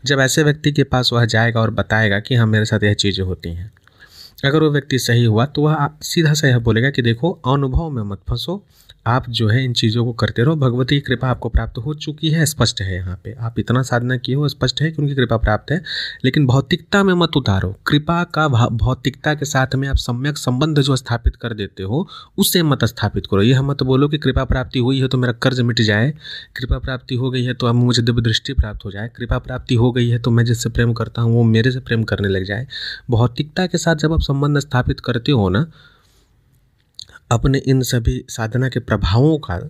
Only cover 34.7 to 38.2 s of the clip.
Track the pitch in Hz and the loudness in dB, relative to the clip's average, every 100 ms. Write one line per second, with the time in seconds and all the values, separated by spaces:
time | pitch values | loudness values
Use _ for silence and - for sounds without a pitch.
34.7 | 123 123 131 - 120 113 135 98 92 165 | -2 0 -4 -2 -4 0 2 4 2 -2
35.7 | - - _ _ _ _ _ _ _ _ | -6 -20 _ _ _ _ _ _ _ _
36.7 | _ _ _ - - _ 120 147 135 131 | _ _ _ -20 -20 _ 0 2 0 2
37.7 | 131 123 123 117 127 | 0 2 0 0 -4